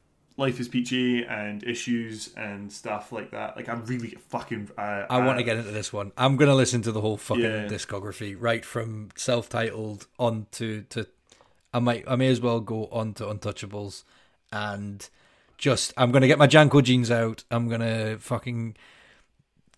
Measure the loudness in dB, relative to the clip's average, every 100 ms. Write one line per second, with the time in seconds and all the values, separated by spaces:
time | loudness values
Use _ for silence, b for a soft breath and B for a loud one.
0 | _ _ _ -4 -2 -2 -4 -4 -2 0
1 | 2 0 -2 -6 -6 -6 -6 -6 -2 -2
2 | -4 -10 -12 -12 -10 -10 -12 -12 -8 -8
3 | -8 -12 -10 -10 -10 -10 -8 -8 -6 -6
4 | -8 -12 -10 -8 -6 -8 -8 -8 -4 -4
5 | 0 2 2 2 0 -2 -4 -6 -6 -6
6 | -6 0 2 6 8 8 6 2 0 0
7 | -2 -2 -2 0 0 -2 -4 -6 -8 -8
8 | -8 -8 -10 -4 -2 -2 -2 -6 -6 -8
9 | -10 -6 -2 0 0 -4 -4 -4 -8 -10
10 | -12 -2 0 0 -6 -8 -6 -6 -8 -8
11 | -10 _ _ b b b b 0 2 0
12 | 0 2 4 4 2 0 -2 -6 -4 -4
13 | -4 -6 -8 -6 -8 -8 -10 -10 -10 -12
14 | -20 b b b _ -6 -6 -6 -10 -12
15 | -16 b b b b b 0 0 0 2
16 | 4 6 6 8 8 10 8 8 6 4
17 | 4 0 0 -4 -4 -2 0 -2 -2 -2
18 | -4 -6 -6 -6 -4 -6 -6 -10 b b
19 | b b b _ _ _ _